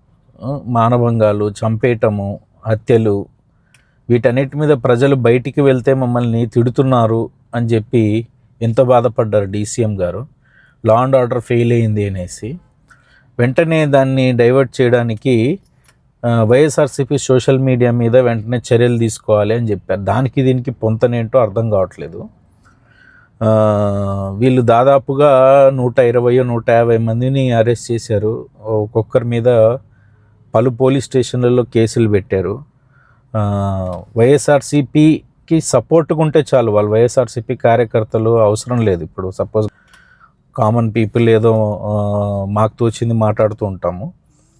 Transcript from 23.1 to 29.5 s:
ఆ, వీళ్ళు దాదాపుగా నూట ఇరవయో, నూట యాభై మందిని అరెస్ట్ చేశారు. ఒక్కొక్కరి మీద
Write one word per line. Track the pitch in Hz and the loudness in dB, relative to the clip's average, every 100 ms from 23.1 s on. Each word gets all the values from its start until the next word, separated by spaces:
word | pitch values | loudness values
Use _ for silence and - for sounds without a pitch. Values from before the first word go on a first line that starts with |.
| _ _ _ | _ _ _
ఆ, | 110 110 107 104 104 101 98 98 98 98 | 0 2 2 0 -2 -2 -4 -6 -6 -2
వీళ్ళు | 127 127 | 0 2
దాదాపుగా | 120 117 131 139 - 139 147 131 131 139 135 | 2 4 4 2 0 0 4 4 6 6 4
నూట | 135 123 117 | 2 0 2
ఇరవయో, | 123 120 120 123 | 2 2 2 2
నూట | 123 117 113 | 0 -2 0
యాభై | 117 117 113 | 2 2 2
మందిని | 113 117 127 139 131 | 0 -2 -2 0 0
అరెస్ట్ | 117 113 113 - | 2 0 -2 -4
చేశారు. | 117 - 104 107 123 - _ | -8 -4 -2 -2 -6 -10 _
ఒక్కొక్కరి | 107 110 107 113 107 127 | -6 -4 -2 -4 -2 -2
మీద | 120 117 117 | -2 0 2